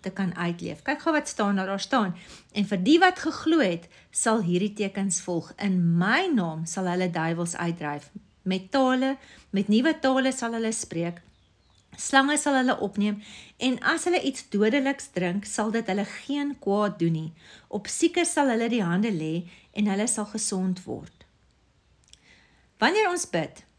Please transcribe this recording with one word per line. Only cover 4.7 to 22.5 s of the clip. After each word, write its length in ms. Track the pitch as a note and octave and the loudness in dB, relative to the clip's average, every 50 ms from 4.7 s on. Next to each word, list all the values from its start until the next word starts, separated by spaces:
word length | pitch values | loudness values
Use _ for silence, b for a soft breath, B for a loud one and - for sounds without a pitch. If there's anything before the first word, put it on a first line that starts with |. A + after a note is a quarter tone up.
| G#3 | -2
tekens 480 | G#3 G3+ G3+ - G3+ G3 G3 E3+ - | -2 -4 -4 -2 -2 0 0 0 0
volg. 320 | - - F3 E3 E3 - - - | -2 -2 -4 -4 -4 -6 -8 -4
In 400 | - G3+ F#3 F#3 E3+ E3+ E3+ E3+ | -2 0 2 4 4 4 4 4
my 340 | F3 G3+ A#3+ D#4+ F#4+ F#4 D4+ | 4 4 2 2 2 2 2
naam 320 | A3 F3 E3 D#3+ D#3+ E3 | 2 0 0 -4 -6 -6
sal 200 | D#3+ - G3 F#3 | -6 -4 -4 -2
hulle 240 | F3+ F3 F#3 F#3 F3+ | -2 0 0 0 0
duiwels 460 | E3+ F3 D#3+ E3 E3+ E3 F3 E3+ - | -2 -2 -2 -2 -2 -2 -2 -4 -4
uitdryf. 540 | - F3 E3+ E3+ E3+ D#3 D3 D3 D3 - - - - - _ _ _ | -4 -4 -4 -4 -4 -6 -8 -8 -8 -10 -14 -20 -20 -20 _ _ _
Met 300 | - F#3 F#3+ F#3 F#3+ - | -4 -4 -4 -4 -4 -2
tale, 460 | - C#4 C4+ B3+ B3+ B3+ C4 C4+ C#4 - B B B B B B | 2 2 4 4 4 2 2 0 -2 -4 B B B B B B
met 180 | B G3 G3+ - | B 0 2 4
nuwe 320 | G#3 A3+ C4 E4 D#4 D#4 | 4 4 4 4 2 2
tale 320 | - C4+ C4 C4 B3+ C4 | 2 2 2 4 2 0
sal 220 | B3+ - A#3+ A#3 A3+ | 0 -2 -4 -4 -4
hulle 180 | A3+ A3+ A3 | -2 -2 -2
spreek. 500 | A3 - - - E3 E3 E3+ E3+ E3+ - - _ _ _ _ _ _ _ _ _ _ _ _ _ - | -2 -4 -6 -6 -4 -4 -4 -4 -4 -8 -14 _ _ _ _ _ _ _ _ _ _ _ _ _ -14
Slange 420 | - - - - C4+ C4+ C#4 D4+ C#4+ | -10 -4 2 4 4 4 4 2 0
sal 180 | - D4 C#4 | 2 2 2
hulle 240 | C4 B3+ B3+ C4 - | 2 4 2 2 0
opneem, 420 | - G3 - G#3+ G3+ G#3 G#3 G#3 B B B B B B B B | -2 -4 -2 -2 -2 -2 -2 -4 B B B B B B B B
en 220 | - C4 B3 - - | -2 -2 -2 0 0
as 200 | - D#4+ E4 - | 0 0 0 2
hulle 180 | F4+ F4 - | 0 0 0
iets 280 | - C#4 C4 - - - | 0 -2 -4 -6 -6 -2
dodeliks 580 | - G3+ G#3 A3 A3+ C#4+ C4 C#4 C4+ C4+ - - - | 0 2 4 4 4 2 2 0 -2 -4 -6 -8 -4
drink, 320 | F3+ F3+ F3 F3+ G3+ G3 | -2 -2 0 -2 -2 -4
sal 260 | - - - - A3+ | -4 -4 -2 -2 0
dit 160 | G#3+ A3+ A3+ - | 0 -2 -2 0
hulle 180 | G#3+ G#3 G#3 | 0 0 -2
geen 540 | - - - - - C#4 C#4+ C#4+ C#4+ C#4 - | -4 -6 -10 -6 -4 -2 -2 -2 -2 -4 -4
kwaad 400 | - G3 G3 G#3 G#3 G3+ G3+ - | -2 0 0 2 2 0 0 0
doen 120 | E3+ E3+ | 0 0
nie. 220 | E3 D#3 D#3+ D#3+ - B B B B B B B | 0 0 -4 -8 -12 B B B B B B B
Op 200 | - G#3 G#3 - | -8 -8 -8 -6
siekes 460 | - - E4 E4+ E4+ F4+ E4+ - - | -4 0 0 0 2 2 0 0 2
sal 140 | D#4 C#4+ C4+ | 2 2 2
hulle 220 | A3+ A3+ A#3 A#3 | 2 0 0 0
die 140 | A#3 A#3+ F#3+ | 0 0 0
hande 280 | E3+ E3+ F#3 G#3+ A#3 | 2 2 2 2 0
lê, 380 | G#3 D#3 D#3 D#3 D#3+ E3+ F3 B B B B B | 0 -2 -2 -2 -4 -4 -6 B B B B B
en 160 | B - G#3 G#3 | B 0 0 2
hulle 200 | F#3+ G3 G#3+ - | 2 0 0 -2
sal 180 | - - G#3 | -2 -4 -4
gesond 580 | G#3+ - A3 - - G3 F#3 F#3 F#3 F3+ F#3 - | -6 -6 -6 -4 -2 -2 0 0 0 -2 -2 -6
word." 420 | - - - - - - - - _ _ _ _ _ _ _ _ _ _ _ _ _ _ _ _ _ b b b b b b b b | -10 -10 -10 -10 -14 -20 -20 -20 _ _ _ _ _ _ _ _ _ _ _ _ _ _ _ _ _ b b b b b b b b